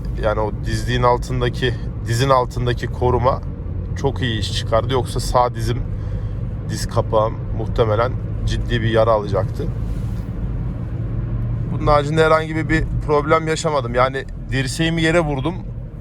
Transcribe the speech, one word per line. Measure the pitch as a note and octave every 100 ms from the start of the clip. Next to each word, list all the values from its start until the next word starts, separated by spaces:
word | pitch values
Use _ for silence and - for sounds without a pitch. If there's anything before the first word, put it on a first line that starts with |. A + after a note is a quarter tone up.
| - -
yani | A2 G#2+
o | G#2+ G#2 -
dizliğin | A2 A2+ B2
altındaki, | B2 A#2+ - B2+ B2 A#2 B2+ A#2 - - G#2
dizin | A#2 C3+
altındaki | C3 A#2+ - A#2+ A#2 A#2+
koruma | - B2 B2 B2 D#3 - - - - - -
çok | C#3 -
iyi | - -
iş | -
çıkardı. | - - A2+ A#2
Yoksa | C3 A#2 B2
sağ | - B2+ B2 A#2
dizim, | A2+ A#2+ - - - - - - - - -
diz | - -
kapağım | A#2 - A2 A2 A2+ - -
muhtemelen | A2 - A2 G#2 A#2+ - - - -
ciddi | - - A2+
bir | A2
yara | A2 A2
alacaktı. | A2 G#2 F#2+ F#2+ - - - - - - - - - - - - - - - - - - - - - -
Bunun | - D3+
haricinde | D3 C#3+ D#3 D#3+
herhangi | D#3+ D#3+ D#3
bir, | D3+
bir | D#3+ - - -
problem | D3 D3 D#3+ D#3+
yaşamadım. | D#3 E3 D3 A#2+ A#2+
Yani | C3 C3+ - - A2
dirseğimi | B2+ C3+ - E3 E3
yere | D#3+ E3+
vurdum | D3+ C#3 C3+ F#3 - - - -